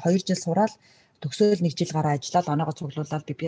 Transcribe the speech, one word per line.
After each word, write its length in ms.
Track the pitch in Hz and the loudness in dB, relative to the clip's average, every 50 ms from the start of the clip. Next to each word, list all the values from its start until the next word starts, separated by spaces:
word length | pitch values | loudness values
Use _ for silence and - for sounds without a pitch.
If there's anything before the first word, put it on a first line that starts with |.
| - | 2
Хоёр 160 | 170 180 190 | 2 2 2
жил 160 | - - 185 | 2 0 -2
сураал, 380 | - - 175 165 190 214 220 - _ _ _ _ _ _ _ _ _ | -2 -2 -2 2 2 2 0 0 _ _ _ _ _ _ _ _ _
төгсөөл 440 | - 143 - - 214 208 208 175 175 | -8 -8 0 2 4 4 4 4 2
нэг 120 | 170 - | 0 0
жил 160 | - 180 170 151 | 0 -4 -2 0
гараа 240 | 160 151 151 147 | 0 0 0 0
ажиллаад, 320 | 139 - - - 180 175 - | 0 -2 0 0 0 0 2
оноогоо 280 | 147 151 160 151 151 | 0 0 0 -2 -4
цуглуулаад 480 | - 165 143 - 156 151 - 156 151 - | -6 -8 -8 -6 -6 -6 -4 -6 -6 -6
би, 100 | - 143 | -8 -8
би, 100 | - - | -6 -6